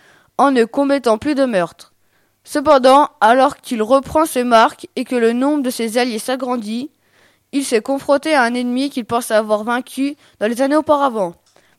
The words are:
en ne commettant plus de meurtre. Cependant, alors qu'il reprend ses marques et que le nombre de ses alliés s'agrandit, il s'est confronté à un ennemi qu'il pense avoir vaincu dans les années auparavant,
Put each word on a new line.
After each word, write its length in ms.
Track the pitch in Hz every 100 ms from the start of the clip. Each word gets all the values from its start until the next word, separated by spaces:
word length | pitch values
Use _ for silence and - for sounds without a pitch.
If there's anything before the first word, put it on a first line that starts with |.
| _ _ _ -
en 140 | 277
ne 140 | 254
commettant 520 | 226 277 277 277 240 214
plus 200 | 294 277
de 80 |
meurtre. 480 | 262 196 170 - - _ _ _ _ _
Cependant, 680 | - 294 285 277 254 277 294 _
alors 380 | 214 254 277 -
qu'il 240 | - 233
reprend 440 | 214 269 254 311 320
ses 160 | 254
marques 460 | 247 226 254 - - -
et 80 |
que 100 | 247
le 180 | 247 226
nombre 300 | 240 277 302
de 80 | 254
ses 260 | - 226 240
alliés 220 | 254 214
s'agrandit, 720 | 254 254 254 247 208 233 294 _ _ _ _ _ _
il 120 | 277
s'est 180 | 262 220
confronté 520 | 240 277 - 277 320
à 80 | 294
un 120 | 233
ennemi 360 | 247 247 247 277
qu'il 140 | 262
pense 260 | 214 233 -
avoir 320 | 220 214 214
vaincu 540 | 220 240 - 262 277 302 _ _
dans 80 | 214
les 140 | 233
années 120 | 269
auparavant, 600 | 302 302 285 277 220 175 - _ _ _